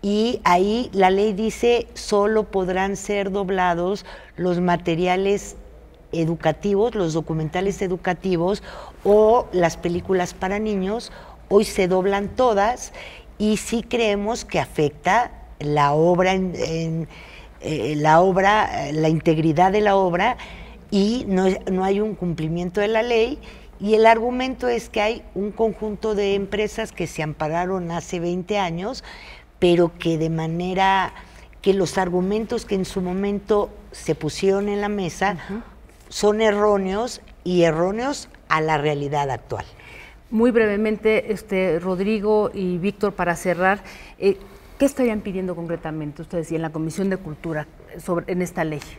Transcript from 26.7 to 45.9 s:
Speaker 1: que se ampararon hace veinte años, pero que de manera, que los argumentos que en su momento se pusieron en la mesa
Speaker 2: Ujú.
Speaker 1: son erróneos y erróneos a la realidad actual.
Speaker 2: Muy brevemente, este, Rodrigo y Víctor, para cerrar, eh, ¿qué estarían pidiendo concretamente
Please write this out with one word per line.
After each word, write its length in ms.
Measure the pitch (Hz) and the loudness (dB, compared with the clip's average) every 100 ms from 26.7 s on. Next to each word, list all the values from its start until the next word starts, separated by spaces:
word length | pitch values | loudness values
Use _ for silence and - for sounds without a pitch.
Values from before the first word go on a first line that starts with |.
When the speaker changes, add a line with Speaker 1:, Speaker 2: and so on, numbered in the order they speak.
| - 220 | -4 -8
Speaker 1:
que 160 | - 165 | -6 -6
se 160 | - | -4
ampararon 680 | 156 143 156 165 180 190 170 | -6 -4 -2 -2 -2 -4 -4
hace 280 | 170 - 180 | -6 -6 -4
veinte 380 | 170 180 175 208 | -2 -4 -2 -2
años, 480 | 180 165 202 262 - - - - - - | -2 -4 -6 -8 -14 -18 -18 -20 -20 0
pero 380 | 180 175 170 170 | 4 6 4 2
que 200 | 170 160 | -2 0
de 120 | 160 | -2
manera, 840 | 160 160 170 180 185 190 196 180 - - - - - | -2 -2 -4 -4 2 4 2 0 -8 -20 -20 -20 -2
que 120 | - | 2
los 240 | 196 170 - | 2 2 0
argumentos 680 | 185 180 185 214 220 233 | 0 0 0 -2 -2 -6
que 100 | - | -2
en 80 | 196 | -2
su 160 | 180 190 | -2 -4
momento 680 | 180 185 202 202 - 208 - - - | -4 -2 -2 -4 0 0 0 -8 -20
se 200 | - - | -10 -4
pusieron 540 | 156 151 - 196 196 202 | -2 -4 0 2 2 0
en 140 | 202 | -2
la 80 | 208 | -2
mesa 480 | 208 175 - 196 175 - | -2 -4 -2 -2 -2 -8
Speaker 2:
Ujú. 120 | 208 - - - - - | -12 -12 -20 -20 -20 -14
Speaker 1:
son 320 | - 208 214 | 0 2 4
erróneos 800 | 220 208 208 202 190 196 240 - - - | 4 4 4 2 0 -2 -4 -8 -18 -10
y 160 | 180 180 | 0 4
erróneos 680 | 170 156 180 214 262 285 - - - | 4 4 0 0 -4 -6 -10 -20 -2
a 100 | 160 | 0
la 180 | 156 151 | 2 2
realidad 540 | 147 143 143 147 139 | 0 -2 -2 -2 -2
actual. 320 | 120 - 110 - - - - - - - | -4 -6 -10 -10 -18 -20 -20 -20 -20 -4
Speaker 2:
Muy 220 | 220 240 | 2 4
brevemente, 800 | 233 214 202 220 214 220 220 - | 4 2 2 0 0 2 2 0
este, 480 | 202 - 190 185 165 | -6 -4 -2 0 0
Rodrigo 720 | 180 180 196 220 208 214 208 | -2 -2 0 0 2 2 0
y 240 | - 185 180 | -2 -4 -2
Víctor, 360 | 190 202 208 | -2 -2 -4
para 240 | 196 175 165 | 0 -2 0
cerrar, 480 | 185 170 190 202 - - - - | -2 2 2 0 -6 -20 -20 0
eh, 180 | 196 190 - - - - | 0 0 -8 -20 -20 0
¿qué 80 | |
estarían 360 | 277 - 240 214 | 0 2 0 0
pidiendo 340 | 208 185 185 | -4 -6 -6
concretamente 680 | 170 170 165 160 | -6 -6 -6 -6